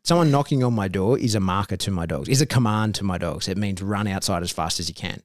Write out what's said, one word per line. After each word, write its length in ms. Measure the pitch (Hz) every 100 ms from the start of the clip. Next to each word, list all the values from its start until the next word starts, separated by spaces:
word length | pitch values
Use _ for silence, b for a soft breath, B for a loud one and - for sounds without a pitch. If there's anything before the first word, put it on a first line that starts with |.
someone 280 | - 170 160
knocking 320 | 139 - 139
on 100 | 123
my 140 | 113 98
door 280 | 95 98 139
is 180 | 117 104
a 40 |
marker 360 | 95 92 107 95
to 140 | -
my 120 | 92
dogs, 240 | 82 73 71
is 120 | 135
a 60 | 151
command 500 | 127 113 107 110 98
to 80 |
my 120 | 101 87
dogs. 300 | 85 - -
It 80 | 95
means 240 | 104 92
run 280 | 98 101 107
outside 340 | 95 - 87
as 80 | 87
fast 300 | - 82 -
as 80 | 85
you 60 |
can. 280 | - 90 -